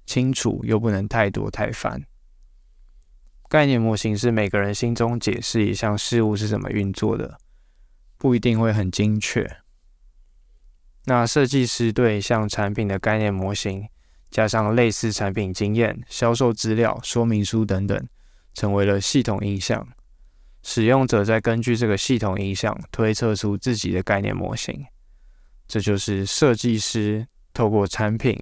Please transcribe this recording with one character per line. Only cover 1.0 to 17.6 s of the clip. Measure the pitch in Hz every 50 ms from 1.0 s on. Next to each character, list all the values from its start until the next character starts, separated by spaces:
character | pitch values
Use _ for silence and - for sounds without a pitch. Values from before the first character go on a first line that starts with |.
| 101 104
太 | - 117 104 101
多 | 98 107 104 104
太 | - - 104 - 107
烦。 | - - - 123 131 143 - - - - - - - - - - - _ _ _ _ - - - - - _ - - - - _ - - -
概 | - 156 147
念 | 139 131 117
模 | 113 113 110
型 | 104 - 110 104
是 | 101 123 123
每 | 113 110 104 95
个 | 101 104
人 | 98 101 104
心 | - 123 117 117
中 | - 117 117 120 113
解 | - 107 98 95
释 | - - - 113 104
一 | 104 101
项 | - 113 107 104 101
事 | - - 120 117 110
物 | 107 104
是 | 101 107
怎 | 104 107 101
么 | 98 98
运 | 101 107 98 98 95
作 | - 110 107 101 107
的， | - - - - _ _ - - _ _ _ _ - _ - _ _ - -
不 | - - 135 123
一 | 113
定 | - 123 113 110
会 | 113 113 104
很 | 107 95 90
精 | - - 107 107 107 107
确。 | - - - 120 - - - - _ _ _ _ _ _ _ _ _ - _ - - _ _ _ _ _ _ _ _ - - _ _ - - - -
那 | 135 127 120 117
设 | 110 - 151 135
计 | 127 143 135 123
师 | 117 - - 120 113
对 | 107 - 123 113 107 101
一 |
项 | 98 - 120 110 107
产 | 104 - - 104 98 104
品 | - 110
的 | 98 98 92
概 | - 110 107 107
念 | 107 104 98
模 | 95 95 98 104
型， | - - 101 95 98 104 - - _ _ _ _ - - -
加 | - - 110
上 | 101 - 110 107 104 110
类 | 123 120 113
似 | 101 - - 110
产 | 101 - 107 98 92
品 | 113 101 92 90
经 | - 104 101 107
验、 | 117 117 101 - - 120
销 | - - - 120 117 117
售 | 117 131 120 110
资 | - - 110 110
料、 | 113 117 107 - - -
说 | - - 120 117
明 | 117 110 104 101
书 | - - 113